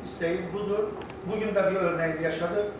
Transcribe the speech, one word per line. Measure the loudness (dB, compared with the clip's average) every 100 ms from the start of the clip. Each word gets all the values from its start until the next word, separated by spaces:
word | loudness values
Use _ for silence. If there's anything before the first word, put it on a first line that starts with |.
isteğim | -10 -4 -2 -2 -2
budur. | -4 0 0 0 -2 -10 -8 -4
Bugün | -2 2 4
de | 4
bir | 4
örneğini | 2 2 0 2
yaşadık. | 0 0 0 2 0